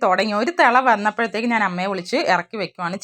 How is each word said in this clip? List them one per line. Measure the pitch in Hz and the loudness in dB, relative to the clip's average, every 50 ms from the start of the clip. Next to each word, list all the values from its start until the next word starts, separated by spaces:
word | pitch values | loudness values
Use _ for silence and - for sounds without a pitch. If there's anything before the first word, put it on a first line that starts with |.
| 247 | 0
തുടങ്ങി, | 196 185 190 202 214 208 208 220 | 0 2 2 0 0 -2 -2 -2
ഒരു | - 349 - 311 | -2 2 4 4
തിള | 247 233 254 262 262 | 4 4 4 4 4
വന്നപ്പോഴത്തേക്ക് | 226 208 202 214 214 - 233 226 - 214 226 247 233 | 2 2 2 -2 -2 -2 -4 -4 -4 -4 -2 0 0
ഞാൻ | 220 208 190 | 0 0 -2
അമ്മയെ | 180 175 185 202 196 | -2 -4 -4 -4 -4
വിളിച്ച് | 190 180 - - - - - 185 | -6 -6 -4 -4 -2 0 2 0
ഇറക്കി | 170 170 _ - 214 190 | 0 0 _ -8 -8 -8
വെക്കുകയാണ് | - - - 180 170 185 202 | -8 -8 -8 -8 -8 -8 -6